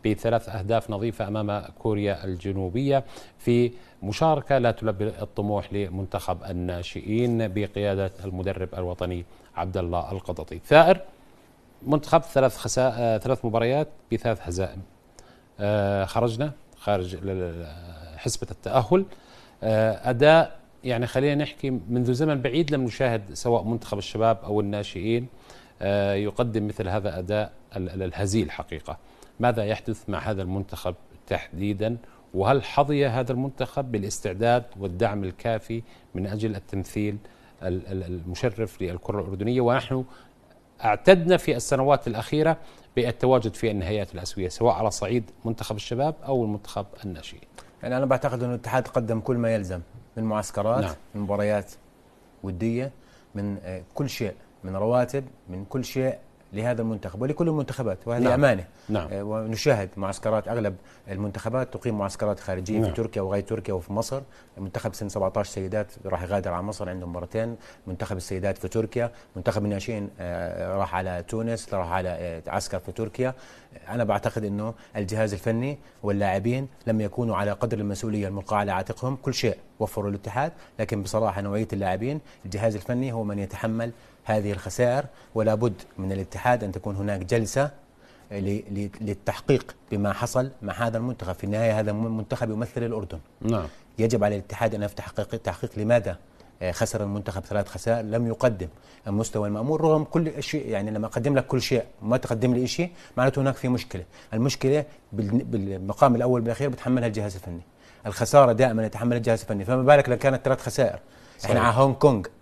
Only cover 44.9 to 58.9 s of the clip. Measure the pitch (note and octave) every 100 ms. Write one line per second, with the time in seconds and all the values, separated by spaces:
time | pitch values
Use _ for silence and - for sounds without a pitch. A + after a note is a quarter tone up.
44.9 | - G2+ B2 G#2 - A2+ A2+ - G#2+ -
45.9 | A#2+ C#3+ D#3 C3+ C3 A2+ G#2 - - G2+
46.9 | - G2+ E2 - - - - - - A#2+
47.9 | B2+ C3+ B2+ D3 A#2+ B2 A#2+ - B2+ B2
48.9 | C3 A2+ A2+ G#2 B2 A#2 A2+ F#2 F2+ E2+
49.9 | - - - A2 G#2+ G#2 - G#2 B2 G2
50.9 | D#2+ - G#2 G2+ G2+ G#2 G#2 F#2+ - -
51.9 | _ - _ _ - G2 F#2 A2+ A#2 C3+
52.9 | - - - _ G#2 G2+ G2+ - F#2 F2+
53.9 | - C#3 - G#2+ - - - F#2+ F#2+ G#2+
54.9 | B2 B2 C#3 C3 - - F2+ G2 G#2+ G#2+
55.9 | C3+ C3 - - _ - G2 A#2 A#2+ A2+
56.9 | A2 F#2+ G#2 B2+ D3+ E3+ D#3 C3+ - A#2
57.9 | F#2 - A#2+ B2 B2 C#3+ G2+ F2 - -